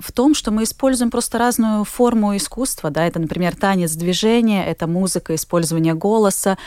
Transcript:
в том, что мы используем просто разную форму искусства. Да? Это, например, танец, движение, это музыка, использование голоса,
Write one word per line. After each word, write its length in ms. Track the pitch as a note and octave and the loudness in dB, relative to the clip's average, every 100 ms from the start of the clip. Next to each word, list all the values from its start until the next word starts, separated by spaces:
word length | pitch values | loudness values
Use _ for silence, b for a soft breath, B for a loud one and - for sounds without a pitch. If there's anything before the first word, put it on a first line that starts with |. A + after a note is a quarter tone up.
в 100 | - | -8
том, 240 | - C4+ | 0 2
что 160 | D4 - | 2 0
мы 140 | G#3+ | -2
используем 480 | A3 - C4+ B3+ A#3+ | -2 0 0 2 0
просто 260 | A#3+ A#3 A#3 | -2 -4 0
разную 460 | A#3+ A#3+ A3 G#3+ | 0 2 0 0
форму 520 | G3+ - B3 A3+ G#3 G3+ | -2 0 2 4 2 0
искусства. 540 | G3 - F3+ - D#3+ | -4 -6 -6 -4 -4
Да? 160 | D3 E3+ | 0 0
Это, 140 | E3+ | 0
например, 340 | D#3+ - F3 | -4 -2 -2
танец, 380 | E3+ G3 F#3+ E3+ | 0 0 2 0
движение, 760 | D#3+ E3+ F3+ A3 A#3 A3+ G3+ - | -2 -2 0 2 2 2 0 -2
это 220 | E3 E3 | -4 -2
музыка, 440 | F3 F#3 F3 - D#3+ | 0 0 -2 -4 -6
использование 580 | - F3 E3 E3 D#3+ | -2 -2 0 0 0
голоса, 640 | D#3+ G3+ A3 G#3 - G3 F#3+ | 0 0 2 2 2 -2 -2